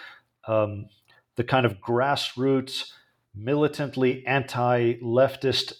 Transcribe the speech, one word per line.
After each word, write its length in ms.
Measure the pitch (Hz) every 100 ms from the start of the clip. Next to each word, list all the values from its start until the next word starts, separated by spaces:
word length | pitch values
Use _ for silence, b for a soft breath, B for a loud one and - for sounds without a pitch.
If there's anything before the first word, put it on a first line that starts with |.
| B B B _ -
um, 400 | 110 104 101 104 _ b b b
the 100 | -
kind 220 | 117 131 117
of 140 | 98
grassroots, 1120 | - 117 139 143 - 120 135 135 131 - - B B B _
militantly 920 | 101 113 147 147 147 139 131 127 127 123
anti-leftist, 1500 | 135 123 123 123 123 117 120 120 123 135 - 131 120 -